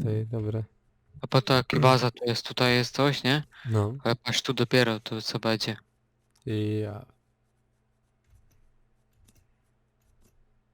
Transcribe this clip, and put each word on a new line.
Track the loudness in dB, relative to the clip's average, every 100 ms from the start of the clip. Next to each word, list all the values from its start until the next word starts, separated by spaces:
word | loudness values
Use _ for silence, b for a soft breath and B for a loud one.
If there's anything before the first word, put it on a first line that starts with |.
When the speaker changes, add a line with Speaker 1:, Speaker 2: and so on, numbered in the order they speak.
Speaker 1:
Tej, | -4 -4 -4
dobra. | -6 -4 -6 -8 _ _ _ _ -16
Speaker 2:
A | 0
po | 0
tak, | 4 2 2 4
Speaker 1:
<clears throat> |
Speaker 2:
baza | 6 6 2
tu | -2 -4
jest, | -4 -6
tutaj | 0 2 2
jest | 0 0
coś, | 0 0
nie? | 0 0 -2 B -2
Speaker 1:
No. | 0 0 -2
Speaker 2:
Ale | -2 -2
patrz, | -2 -4
tu | -4
dopiero | -2 2 4 2 0
to | -6 -8
co | -6 -4
będzie. | -2 -2 -4 -8 _ _ _ _ _ _ -6 -4 -2 -4
Speaker 1:
Ja. | -6 -10 -18 _ _ _ _ _ _ _ _ _ _ _ _ _ _ _ _ _ _ _ _ _ _ _ _ _ _ _ _ _ _ _ _ _ _ _ _